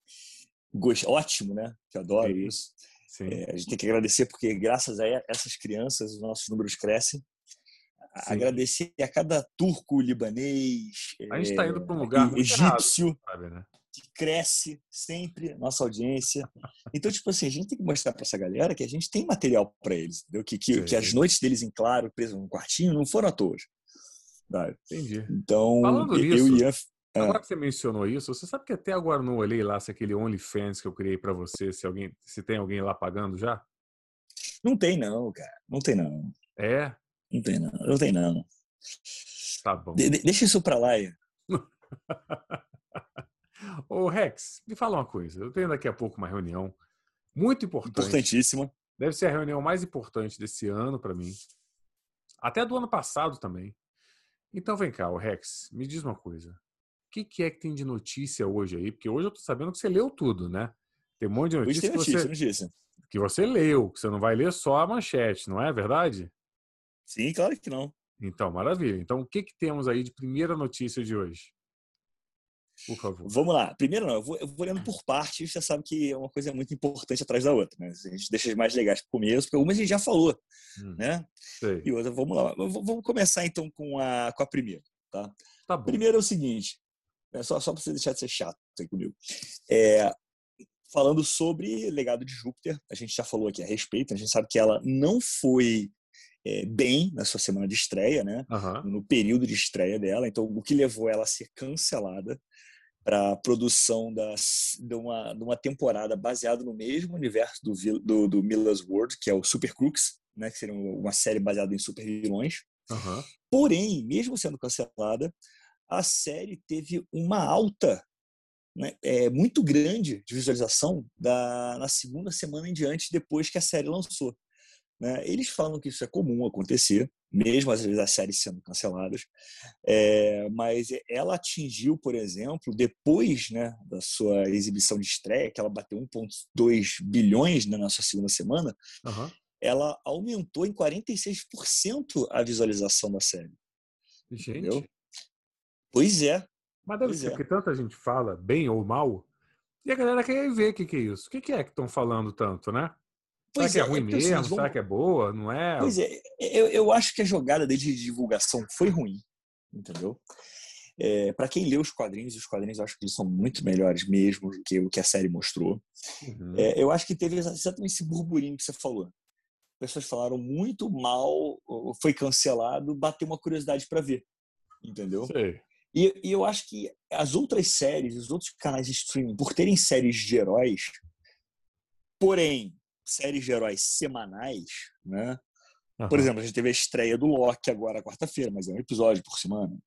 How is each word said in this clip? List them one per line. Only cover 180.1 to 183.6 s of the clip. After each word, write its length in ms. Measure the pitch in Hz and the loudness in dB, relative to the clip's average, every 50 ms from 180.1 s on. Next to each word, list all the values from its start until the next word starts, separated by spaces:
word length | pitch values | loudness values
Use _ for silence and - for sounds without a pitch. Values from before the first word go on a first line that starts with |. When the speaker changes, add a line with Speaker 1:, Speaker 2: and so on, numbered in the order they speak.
| 117 110 | 2 2
Speaker 1:
de 180 | 107 104 117 | 0 2 4
heróis, 560 | 117 101 95 98 120 127 127 101 - - - - - - - - _ _ _ _ _ _ _ _ _ _ _ _ _ _ _ _ _ _ _ _ _ | 4 4 4 4 4 4 4 2 -2 -4 -8 -12 -14 -20 -20 -20 _ _ _ _ _ _ _ _ _ _ _ _ _ _ _ _ _ _ _ _ _
porém, 560 | 190 190 196 180 165 151 143 127 107 92 82 _ _ _ _ _ _ | 4 4 6 6 4 4 2 0 -2 -6 -12 _ _ _ _ _ _
séries 400 | - - - 139 139 143 139 127 | -8 -6 -4 -4 -2 -2 -2 0
de 60 | 127 | 0
heróis 300 | 123 117 | 0 2